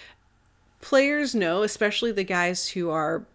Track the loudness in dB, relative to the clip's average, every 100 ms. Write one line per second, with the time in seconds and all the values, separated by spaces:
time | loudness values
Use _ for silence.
0 | -20 -20 _ _ _ _ _ _ 0 4
1 | 4 2 0 0 0 2 0 0 -2 0
2 | -2 -2 -2 0 0 -2 -4 -4 -2 0
3 | 0 -2 -6